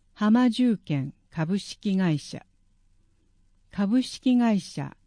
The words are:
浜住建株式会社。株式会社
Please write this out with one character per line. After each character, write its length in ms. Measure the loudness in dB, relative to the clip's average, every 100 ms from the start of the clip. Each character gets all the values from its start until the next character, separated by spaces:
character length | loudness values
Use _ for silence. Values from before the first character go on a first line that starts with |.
| _
浜 360 | -2 2 4 4
住 280 | 2 0 0
建 340 | -2 -4 -4 -10 _
株 280 | -6 -4 -4
式 380 | -6 -8 -4 0
会 220 | 0 0
社。 280 | -4 -18 _ _ _ _ _ _ _ _ _ _ _ _ _
株 320 | -4 0 0
式 340 | -2 -4 2 4
会 220 | 4 2
社 380 | -2 -10 -10 -12